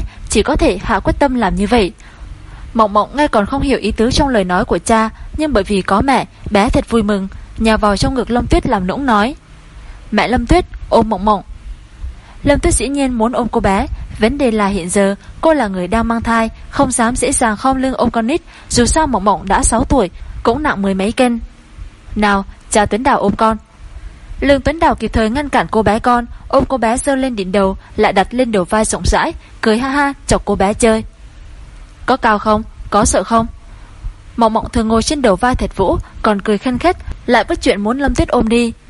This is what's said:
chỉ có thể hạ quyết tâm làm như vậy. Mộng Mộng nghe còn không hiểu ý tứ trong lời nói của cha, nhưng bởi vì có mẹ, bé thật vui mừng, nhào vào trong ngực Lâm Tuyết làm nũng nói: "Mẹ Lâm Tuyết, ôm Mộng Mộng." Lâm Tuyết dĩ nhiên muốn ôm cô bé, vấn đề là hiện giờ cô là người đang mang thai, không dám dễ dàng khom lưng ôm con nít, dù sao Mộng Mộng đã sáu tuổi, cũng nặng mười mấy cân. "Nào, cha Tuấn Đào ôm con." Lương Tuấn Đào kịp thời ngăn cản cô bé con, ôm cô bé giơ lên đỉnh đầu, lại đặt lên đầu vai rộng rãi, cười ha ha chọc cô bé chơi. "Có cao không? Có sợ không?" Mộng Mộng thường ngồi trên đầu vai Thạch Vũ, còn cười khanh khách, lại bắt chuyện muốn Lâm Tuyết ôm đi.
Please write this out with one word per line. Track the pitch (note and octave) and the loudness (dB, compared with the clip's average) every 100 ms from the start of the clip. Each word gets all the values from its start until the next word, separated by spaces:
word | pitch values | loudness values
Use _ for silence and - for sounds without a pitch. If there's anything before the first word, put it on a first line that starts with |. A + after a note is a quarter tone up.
| - - - | -6 -12 -2
chỉ | A3+ | 0
có | G3+ D#4+ | 2 2
thể | D#4+ G3 | 2 0
hạ | - B3 | -2 -2
quyết | D#4 D#4+ | 0 0
tâm | C#4 B3+ | 0 2
làm | G3 F3 | 0 0
như | G3+ | 2
vậy. | A#3+ F#3 - - - - - - - - | 2 2 -4 -20 -20 -18 -18 -18 -18 -6
Mộng | A#3 A3 | 0 2
Mộng | G#3 G3+ | 2 0
nghe | A3+ D4 | 0 2
còn | A3+ G3+ | 2 0
không | C#4 | -2
hiểu | C#4 A#3+ | 0 0
ý | G#3+ | -2
tứ | A3 A3+ | 0 2
trong | - C#4+ | 2 2
lời | A#3 | 2
nói | F3+ F3+ - | 2 0 0
của | F3+ | -2
cha, | F3 A3 A3 - - - | 2 2 0 -4 -12 -4
nhưng | D#4 | 0
bởi | A3 | 0
vì | F3+ G3+ | 2 -2
có | F3+ G3 | 2 0
mẹ, | C4+ A#3+ - - - | 2 0 0 -12 0
bé | G#3 A#3 | 2 4
thật | D4 - | 2 2
vui | A#3 | 0
mừng, | G#3 G3+ F#3+ - - - | 0 -2 -4 -10 -16 -2
nhào | A3 G#3+ | 2 2
vào | G#3 G3 | 2 2
trong | C4+ | 0
ngực | C4 G#3+ | -2 -2
Lâm | A#3+ A#3+ | -2 2
Tuyết | E4+ - | 0 2
làm | G#3+ F#3 | -2 0
nũng | F#3+ C#4 | -2 2
nói: | G#3+ A3 D#4+ - - - - - - - | 2 2 -4 -18 -20 -20 -20 -18 -20 -4
"Mẹ | G#3 E3+ | -2 0
Lâm | B3 A#3+ | 0 4
Tuyết, | E4+ - - - | 2 2 -10 0
ôm | A3+ A3 | 2 2
Mộng | G3 G#3 | 0 0
Mộng." | G#3 - - - - - - - - - - | 0 -2 -16 -16 -16 -18 -12 -12 -12 -20 -4
Lâm | - C#4+ | 0 2
Tuyết | F4 | 2
dĩ | - A#3+ | 0 -2
nhiên | C#4+ C4+ | -2 -2
muốn | A#3+ A3 | 0 0
ôm | B3 A3 | 0 -2
cô | A#3 | 0
bé, | G#3 G3 C4+ - - - | 0 0 -2 -8 -10 -2
vấn | G#3+ C#4 | -2 2
đề | C4 | 0
là | G#3+ G3 | 2 0
hiện | G3 F3 | -2 -2
giờ | G3+ G3 G3 - - | 0 0 -2 -10 -2
cô | D#4+ | 2
là | D4+ G#3+ | 2 0
người | F#3+ F3+ | -2 -2
đang | A3 A3+ | -2 0
mang | A#3 | -2
thai, | A3+ A3+ A3+ - - | 0 0 0 -6 -8
không | - C4+ | 0 0
dám | B3+ A3+ B3+ | 2 0 0
dễ | B3 | -2
dàng | C#4 A#3 G3+ | 0 0 0
khom | C4 C4+ | 0 0
lưng | C4 | -2
ôm | B3+ A#3+ | 0 0
con | A#3 A3+ | 0 0
nít, | E4 - - - | -2 -4 -20 -4
dù | - A#3 | 0 2
sao | - D4 | 2 0
Mộng | A3 G3+ | 0 0
Mộng | E3+ F#3+ | 0 0
đã | F#3 | 0
sáu | - A3+ | 2 0
tuổi, | - C#4 F3 - - - | 2 2 0 -4 -14 -4
cũng | - B3 | -2 0
nặng | D4+ F#3+ | -2 -2
mười | G3 | -2
mấy | F#3+ G3 | 0 -2
cân. | A#3+ B3 A#3 - - - - - - - G#3 | 0 0 0 -8 -18 -20 -18 -18 -18 -10 0
"Nào, | G#3 G3 G3 - - | 2 0 -2 -14 -2
cha | A3+ G3+ | 0 2
Tuấn | G#3 | 0
Đào | C4+ A3+ | 2 2
ôm | G3+ - | 0 2
con." | A3 A3 - - - - - - - - | 0 0 -8 -20 -20 -18 -18 -18 -16 -4
Lương | C4+ C#4 | 2 2
Tuấn | C#4 D#4+ | 2 0
Đào | E4 A3 | 0 0
kịp | A3 | -2
thời | B3 A3 | 0 0
ngăn | C4 C#4+ | -2 0
cản | B3+ E3 | 0 0
cô | A3 | 0
bé | G#3 A3 | 2 2
con, | B3 A#3+ A#3+ - - | 2 0 0 -14 0
ôm | C4+ C4+ | 0 0
cô | C4 | 0
bé | A3+ B3+ | 0 0
giơ | - C4+ | 0 0
lên | C4 A3 | -2 -4
đỉnh | F#3 | -2
đầu, | G3+ F#3+ F#3+ - - | 0 0 -2 -8 0
lại | A3 | 2
đặt | G3 F#3 | 2 0
lên | A#3+ B3 | 0 0
đầu | G#3 | 0
vai | E3+ A3 G#3+ | 0 0 0
rộng | F#3+ F3 | -2 0
rãi, | G3 B3 - - - | 2 0 -4 -18 -4
cười | A3 G#3+ | 0 0
ha | C4+ | 0
ha | C#4+ C#4+ C4+ - | 0 0 -2 -2
chọc | G3 - | -2 0
cô | G3+ | 0
bé | G3 | 0
chơi. | A3 A#3 A3 G#3+ - - - - - - - - - - | 2 2 2 -4 -18 -20 -20 -20 -20 -20 -20 -20 -10 -2
"Có | B3+ | 0
cao | A#3+ G#3 | 2 2
không? | A3 G#3+ A3 - - | 2 0 -2 -14 -2
Có | G3+ A#3 | 2 2
sợ | A#3+ | 0
không?" | F#3+ A#3 A#3 - - - - - - - - - | 2 0 0 -8 -20 -20 -20 -12 -12 -12 -12 0
Mộng | A3+ | 2
Mộng | A3 - | 2 -2
thường | A#3+ A3 | -2 2
ngồi | A3+ | 0
trên | - D4+ | 0 0
đầu | B3+ F#3 | 2 2
vai | B3 B3+ | 2 0
Thạch | G3 - | -4 -2
Vũ, | F#3 E4+ - - | 0 0 -4 -2
còn | A3+ G3+ | 0 0
cười | G#3 G3+ | 0 -2
khanh | C4 B3 | -2 0
khách, | E4 F#4+ - - - | 0 -2 -8 -10 0
lại | A#3+ | 2
bắt | - E4+ | 2 -2
chuyện | C#4 G3 | 0 0
muốn | G#3 C4 | -2 0
Lâm | C#4 B3+ | 0 0
Tuyết | E4 | 0
ôm | B3 A3+ | 0 2
đi. | A#3 A#3 - | 2 0 -4